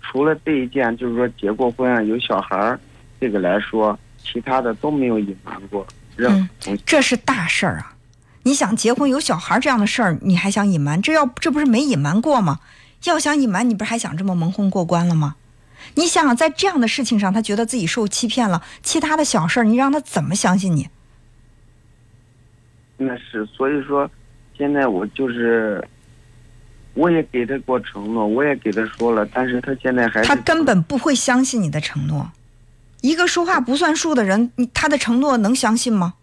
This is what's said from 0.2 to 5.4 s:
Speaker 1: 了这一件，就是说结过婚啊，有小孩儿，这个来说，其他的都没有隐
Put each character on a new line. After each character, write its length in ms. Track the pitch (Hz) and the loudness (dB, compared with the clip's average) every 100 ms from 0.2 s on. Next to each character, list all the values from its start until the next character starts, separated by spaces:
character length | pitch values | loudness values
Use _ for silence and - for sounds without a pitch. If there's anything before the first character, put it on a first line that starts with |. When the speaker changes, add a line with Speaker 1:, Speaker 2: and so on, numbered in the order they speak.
Speaker 1:
了 100 | 147 156 | 0 0
这 80 | - | -2
一 160 | 147 127 | -2 -2
件， 280 | 135 120 113 | -2 -2 -2
就 120 | 123 | -4
是 80 | 117 | -2
说 120 | 123 | -2
结 220 | 117 101 | -2 -4
过 180 | 107 127 | 0 -2
婚 180 | 120 127 | 0 0
啊， 100 | 120 | 0
有 160 | 107 117 | 0 -2
小 200 | - 98 | 0 -2
孩 160 | 98 95 | -2 0
儿， 220 | 107 127 - - - - | 0 -2 -8 -20 -20 -6
这 100 | 131 | -2
个 80 | 104 | 0
来 200 | 90 98 | 0 0
说， 360 | 104 113 107 104 - - | -2 0 0 0 -8 -18
其 180 | - 120 | -10 -8
他 200 | 117 131 | -2 -2
的 140 | 120 | 0
都 160 | 107 147 | -2 -2
没 160 | 151 127 | 0 0
有 120 | 110 | 0
隐 180 | 101 95 | -2 -8